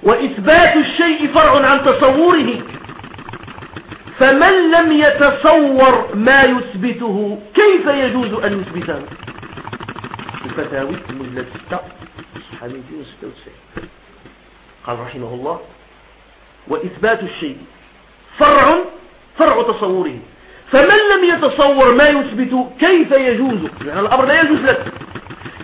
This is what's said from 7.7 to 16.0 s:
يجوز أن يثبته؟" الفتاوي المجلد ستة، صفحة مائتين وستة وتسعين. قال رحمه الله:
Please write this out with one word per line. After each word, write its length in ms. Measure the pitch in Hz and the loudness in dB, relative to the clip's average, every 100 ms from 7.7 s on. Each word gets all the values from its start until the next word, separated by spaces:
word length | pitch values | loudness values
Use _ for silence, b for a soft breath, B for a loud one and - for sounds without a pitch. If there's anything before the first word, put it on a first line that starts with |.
| 359 294 | 4 0
يجوز 460 | 285 262 247 233 | -2 -2 -2 -4
أن 280 | 214 208 202 | -4 -4 -4
يثبته؟" 400 | 175 165 170 147 143 - - - - - - - - - - - - - 131 | -8 -10 -8 -10 -10 -18 -18 -18 -18 -18 -16 -16 -16 -16 -16 -16 -16 -14 -12
الفتاوي 500 | - 156 139 139 180 - | -10 -8 -8 -8 -10 -12
المجلد 380 | 127 127 123 123 - - | -14 -12 -12 -14 -16 -12
ستة، 120 | 180 180 - 165 - - - | -12 -12 -20 -20 -20 -20 -20
صفحة 320 | - 113 120 | -20 -18 -16
مائتين 320 | 131 127 156 | -16 -18 -18
وستة 280 | 127 - 107 | -18 -18 -20
وتسعين. 600 | - - - _ - - _ _ _ - _ _ _ _ _ | -20 -20 -20 _ -20 -20 _ _ _ -20 _ _ _ _ _
قال 160 | - 120 | -12 -12
رحمه 340 | 123 139 117 | -12 -14 -14
الله: 280 | 123 135 170 - - _ _ | -10 -10 -10 -12 -20 _ _